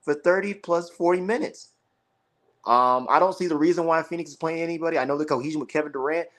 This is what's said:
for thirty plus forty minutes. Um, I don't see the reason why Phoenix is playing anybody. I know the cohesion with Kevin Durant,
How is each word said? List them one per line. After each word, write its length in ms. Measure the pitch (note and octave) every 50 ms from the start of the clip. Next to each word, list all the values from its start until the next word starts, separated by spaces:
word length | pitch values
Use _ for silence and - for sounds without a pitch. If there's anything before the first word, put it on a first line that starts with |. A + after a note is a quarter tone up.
| _
for 120 | - D3
thirty 400 | D3 - F3 F3+ F#3+ G3 G3+ G3+
plus 340 | G3+ - - E3+ E3+ F3 F3
forty 300 | - _ F3 E3+ F3+ F#3
minutes. 520 | F3+ F#3+ A3 B3 - - - - - _ _ _ _ _ _ _ _ _ _ _ _ _ _ _ _ _ _ _ -
Um, 400 | - A#2 B2 B2+ B2+ B2+ B2+ B2+ A#2+
I 80 | C3 D3+
don't 160 | F3 F#3+ F3+
see 120 | F#3 F#3
the 100 | F3 D#3+
reason 280 | D3 D3+ E3+ F3 E3 E3+
why 160 | E3 D#3+ D#3+ D#3
Phoenix 280 | D#3+ F3 E3+ E3 C#3+
is 60 | C#3+
playing 240 | - - D#3+ E3 E3
anybody. 380 | E3 E3 E3+ D#3+ D#3+ E3 E3 E3
I 60 | C3
know 140 | C3+ C#3+ D3
the 60 | D3+
cohesion 360 | D3+ D3+ B2+ C3 D3+ D#3+ D3+
with 80 | C3 -
Kevin 240 | - D3+ D3+ D3 C#3+
Durant, 360 | C#3 C3 D3 D#3 E3+ E3+ - _